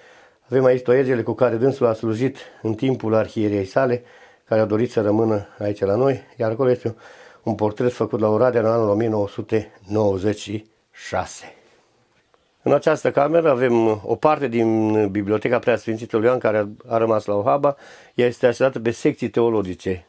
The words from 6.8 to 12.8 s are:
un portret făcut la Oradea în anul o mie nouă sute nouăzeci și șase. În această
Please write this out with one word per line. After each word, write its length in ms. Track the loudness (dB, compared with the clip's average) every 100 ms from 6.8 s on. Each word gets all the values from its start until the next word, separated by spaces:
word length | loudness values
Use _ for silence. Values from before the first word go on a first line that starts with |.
| -2 -10 -16 -20 -20 -10
un 120 | -6
portret 380 | -2 -2 0 -2
făcut 280 | -2 -4 0
la 80 | 0
Oradea 320 | 2 2 2
în 60 | 2
anul 220 | 2 0
o 60 |
mie 140 | 0 0
nouă 200 | -2 -4
sute 440 | -6 -4 -4 -4 -14 -6
nouăzeci 500 | 0 0 0 -2 -4
și 280 | -8 -10 -12 _ _
șase. 640 | -20 -8 -6 -6 -12 -18 -20 _ _ _ _ _ _ _ _ _ _
În 100 | 0
această 380 | 0